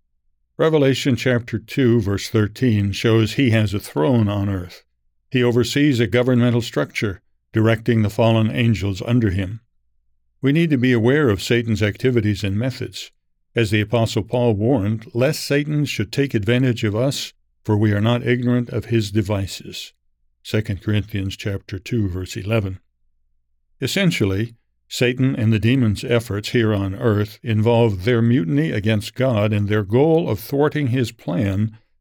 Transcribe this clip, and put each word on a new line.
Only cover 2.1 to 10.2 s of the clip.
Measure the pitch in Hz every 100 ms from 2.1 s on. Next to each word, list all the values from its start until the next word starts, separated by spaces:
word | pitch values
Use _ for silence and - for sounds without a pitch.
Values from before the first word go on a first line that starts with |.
| 98 -
thirteen | 113 104 - 127 107 101
shows | 95 117 113 110
he | - 131
has | 110 107
a | 101
throne | - 139 151 120 104
on | 104 101
earth. | 95 87 - _ _ _ _ _
He | 127
oversees | 120 120 117 143 147 120
a | 113
governmental | 120 123 123 120 120
structure, | 113 - 147 - 110 90 _ _ _
directing | 113 110 110 113 113
the | 104
fallen | - 117 113 110
angels | - 117 101 101 92 -
under | 120 110
him. | 92 92 113 - _ _ _ _ _